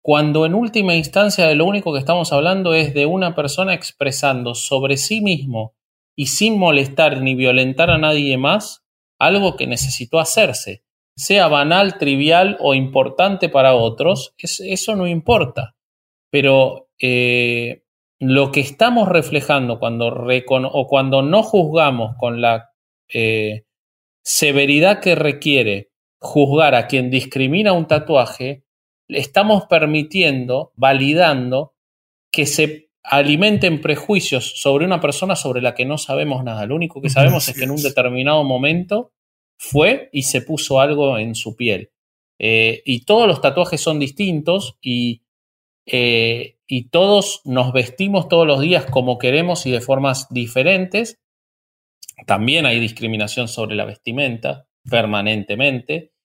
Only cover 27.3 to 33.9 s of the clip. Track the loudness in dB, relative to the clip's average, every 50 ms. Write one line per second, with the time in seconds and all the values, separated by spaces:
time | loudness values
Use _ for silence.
27.3 | -4 -2 -2 0 0 0 2 2 2 0 2 0 0 -2 0 2 2 2 2 2
28.3 | -4 -10 -8 -10 -10 -12 _ _ _ _ _ _ _ _ _ _ -6 -6 -6 0
29.3 | _ 2 4 4 2 2 2 _ 2 2 2 2 0 -2 -2 -2 0 0 2 2
30.3 | 0 -2 -2 -4 -4 -4 -4 _ _ 2 2 2 4 4 2 0 2 4 4 4
31.3 | 2 0 -2 -2 -2 -4 -4 -6 _ _ _ _ _ _ _ _ _ _ _ _
32.3 | -4 -2 -2 -2 0 0 0 0 -2 -12 _ _ _ _ _ 0 2 2 4 2
33.3 | 2 2 2 2 2 2 0 0 -2 -2 -2 -4